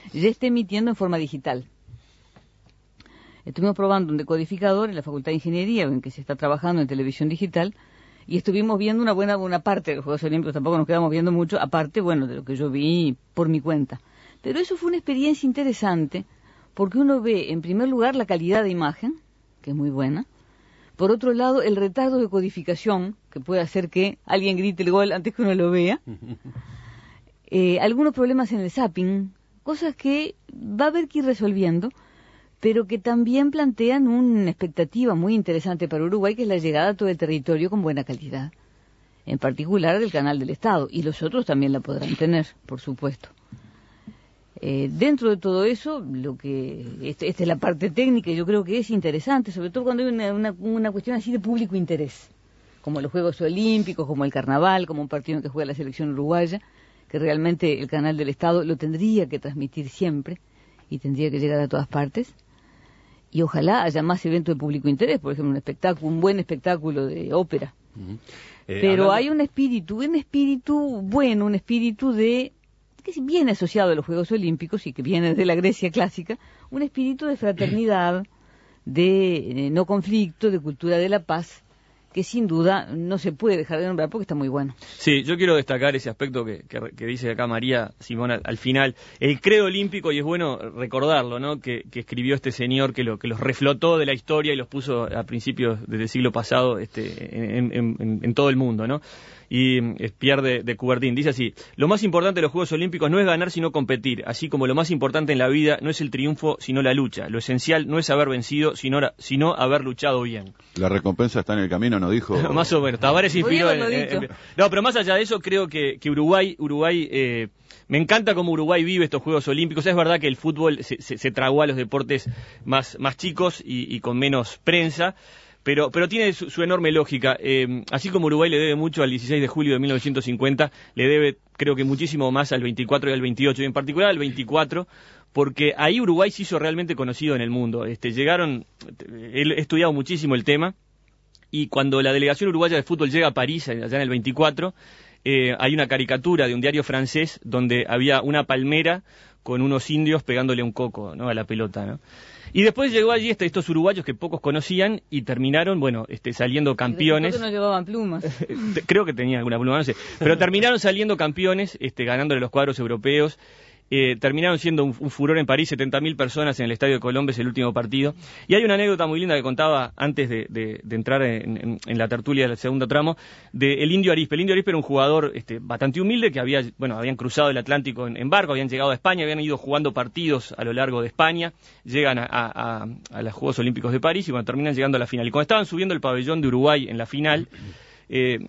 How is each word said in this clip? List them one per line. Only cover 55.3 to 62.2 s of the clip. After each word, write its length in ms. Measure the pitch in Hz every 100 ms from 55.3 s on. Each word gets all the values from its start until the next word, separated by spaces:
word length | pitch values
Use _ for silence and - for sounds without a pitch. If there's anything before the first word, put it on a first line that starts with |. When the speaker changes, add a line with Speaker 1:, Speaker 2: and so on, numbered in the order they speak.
| 156
Speaker 1:
en 40 |
que 60 | 143
juega 180 | 147 139
la 80 |
selección 360 | 139 135 135 147
uruguaya, 500 | 139 147 170 170 202 - _ _ _ _
que 100 | 151
realmente 640 | 156 156 165 175 165 139
el 80 | 143
Canal 280 | 151 156 151
del 120 | 139
Estado 340 | 139 170 175
lo 140 | 160 151
tendría 520 | 156 160 214 214 135
que 100 | 147
transmitir 500 | 139 143 139 156 135
siempre, 500 | - 180 143 135 175 _ _ _ _ -
y 80 | 139
tendría 320 | 139 139 151
que 100 | 139
llegar 200 | 147 147
a 60 | 139
todas 220 | 143 143
partes. 460 | 147 139 233